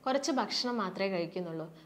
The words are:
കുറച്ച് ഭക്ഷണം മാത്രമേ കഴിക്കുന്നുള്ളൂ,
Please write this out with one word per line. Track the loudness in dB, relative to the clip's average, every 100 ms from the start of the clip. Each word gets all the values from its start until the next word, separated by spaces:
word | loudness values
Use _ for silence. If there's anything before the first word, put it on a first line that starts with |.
| 0
കുറച്ച് | 2 2
ഭക്ഷണം | 2 2 0 0 0
മാത്രമേ | 0 0 0
കഴിക്കുന്നുള്ളൂ, | 2 -2 -4 -4 -6 -8 -12